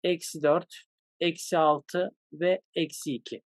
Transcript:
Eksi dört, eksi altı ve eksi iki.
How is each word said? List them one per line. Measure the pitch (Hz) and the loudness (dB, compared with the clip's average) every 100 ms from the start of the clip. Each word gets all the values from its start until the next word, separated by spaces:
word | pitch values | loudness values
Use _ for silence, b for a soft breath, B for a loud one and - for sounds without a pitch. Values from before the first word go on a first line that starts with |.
Eksi | 175 170 - 160 | 0 -2 -4 0
dört, | 147 156 - - _ _ _ _ | 4 2 0 -20 _ _ _ _
eksi | 170 170 - 175 | -2 -2 -2 2
altı | 156 151 - 175 185 _ _ | 4 4 0 -4 -4 _ _
ve | 151 175 185 _ - | -2 0 0 _ -6
eksi | 156 - - | -4 -6 -8
iki. | 123 - 113 | -8 -8 -14